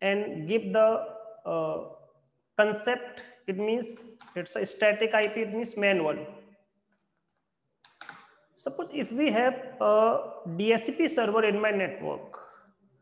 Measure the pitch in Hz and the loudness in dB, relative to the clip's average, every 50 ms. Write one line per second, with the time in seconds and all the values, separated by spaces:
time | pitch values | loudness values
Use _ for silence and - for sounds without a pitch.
0 | 190 196 202 208 208 - 170 160 151 165 220 220 202 190 190 220 220 220 226 220 | -2 0 0 0 -2 -4 -6 -6 -2 0 0 0 0 2 4 6 6 6 4 2
1 | - - - - - - - - - 170 170 165 160 156 - 165 - - - - | -2 -6 -10 -14 -16 -18 -18 -10 -6 -4 -2 -2 -2 -2 -4 -6 -8 -12 -16 -20
2 | - _ _ _ _ _ _ _ _ _ _ - 208 214 208 208 - 247 247 240 | -20 _ _ _ _ _ _ _ _ _ _ 2 2 2 0 -2 -2 -2 -2 -4
3 | - - - - - - - - _ - 190 190 214 220 226 247 226 - - - | -6 -12 -16 -18 -20 -20 -20 -10 _ -6 -4 -2 0 0 0 -2 -2 -6 -10 -14
4 | - - - - - - - 180 170 - - 220 196 - - - 220 208 208 208 | -18 -20 -20 -20 -20 -12 -10 -10 -8 -6 -6 -4 -4 -6 0 2 4 4 4 4
5 | 226 220 226 214 214 208 214 226 220 202 208 226 240 233 - 208 202 202 196 175 | 2 2 4 2 2 2 0 -4 -4 -4 -4 -4 -6 -4 -2 2 4 4 4 4
6 | 156 151 147 - - - - - - - _ _ _ _ _ _ _ _ _ _ | 2 0 -2 -2 -6 -12 -14 -18 -20 -20 _ _ _ _ _ _ _ _ _ _
7 | _ _ _ _ _ _ _ _ _ _ _ _ _ _ _ _ _ _ _ _ | _ _ _ _ _ _ _ _ _ _ _ _ _ _ _ _ _ _ _ _
8 | - - - - - _ _ _ _ _ _ - - 277 - - - - - 294 | -20 -20 -20 -20 -20 _ _ _ _ _ _ -12 -12 -10 -8 -8 -10 -6 -6 -6
9 | - - 226 262 311 285 208 226 247 262 254 - - - - - 214 208 214 214 | -6 -4 -2 0 2 2 4 4 2 2 0 -2 -6 -12 -4 0 2 4 6 6
10 | 220 226 247 277 - - - - - 175 165 175 208 226 226 226 226 - 269 - | 6 4 4 0 -2 -6 -12 -12 -10 -8 -4 0 2 2 2 2 0 -2 0 0
11 | 330 311 320 247 226 208 208 226 220 208 196 208 214 214 208 196 185 165 - - | 0 2 2 0 0 2 2 4 4 4 2 2 2 2 2 0 -2 -2 -4 -6
12 | 156 156 - - - - - - - - - - _ _ _ _ _ _ _ _ | -8 -8 -8 -8 -10 -14 -18 -20 -20 -20 -20 -20 _ _ _ _ _ _ _ _